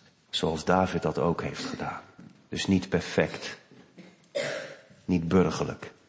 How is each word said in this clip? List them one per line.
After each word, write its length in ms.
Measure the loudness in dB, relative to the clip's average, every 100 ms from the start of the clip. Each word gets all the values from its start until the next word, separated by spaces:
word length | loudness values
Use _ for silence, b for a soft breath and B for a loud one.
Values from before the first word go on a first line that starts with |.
| _ _ -8
zoals 340 | -2 0 0
David 380 | 2 4 4 0
dat 160 | -2 0
ook 240 | 0 0
heeft 220 | -2 -6
gedaan. 360 | -8 -6 -8 -8 -14 -20 -20 -20 -10
Dus 180 | -4 2
niet 220 | 2 4
perfect, 680 | -2 0 0 0 -2 -10 -12 -18 -20 -20 -20 -20 _ _ -6 B B B B B -12
niet 240 | 0 0 4
burgerlijk, 640 | 4 4 2 -4 -4 -12 -18